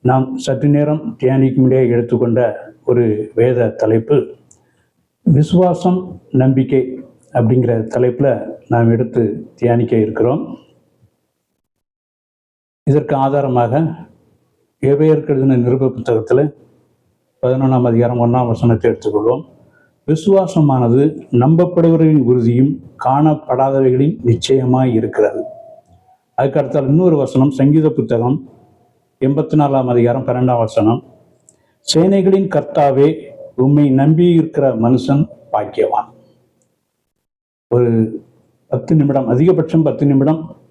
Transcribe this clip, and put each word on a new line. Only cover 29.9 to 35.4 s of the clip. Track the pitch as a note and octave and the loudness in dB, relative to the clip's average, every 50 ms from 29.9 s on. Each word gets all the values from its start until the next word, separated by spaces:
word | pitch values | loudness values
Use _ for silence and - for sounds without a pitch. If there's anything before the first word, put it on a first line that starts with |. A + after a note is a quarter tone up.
| A#2+ A#2+ A#2 A#2+ A#2+ A#2+ B2 | 0 2 2 2 0 -2 -2
பன்னெண்டாம் | - B2 B2 B2+ B2+ B2 A#2+ | -4 -2 -2 0 0 0 0
வசனம், | A2+ A2 - - G2+ G#2+ A#2+ - - - - _ _ _ _ _ _ _ _ _ _ _ _ _ _ - - | -2 -2 -2 0 0 0 0 -2 -4 -12 -20 _ _ _ _ _ _ _ _ _ _ _ _ _ _ -2 0
"சேனைகளின் | D#3 E3+ F#3+ G3 G3 F#3 F#3+ F#3+ G3 G3 - | 2 2 2 2 2 2 2 2 2 0 0
கர்த்தாவே, | - D3+ - - - C#3 C#3+ C#3+ C3 C3 C#3+ D3+ D#3 - - - - - - - - | -2 -4 -4 -2 -2 0 0 2 2 4 2 2 2 -2 -10 -18 -20 -20 -20 -18 -4
உம்மை | - B2+ C3+ D3 D3 D3 C#3+ C3 | 0 0 2 4 4 4 4 2
நம்பியிருக்கிற | C3 C3+ D3 D#3+ D#3 F3 F3 E3+ E3 D#3 D#3+ - D3 C#3 C3+ A#2+ A2 | 2 4 2 4 4 4 4 4 2 0 0 -2 0 0 0 0 0
மனுஷன் | A2+ A#2+ C3 B2 - - C3+ C#3+ D#3 - - - | 0 2 2 0 0 0 0 0 -2 -4 -6 -20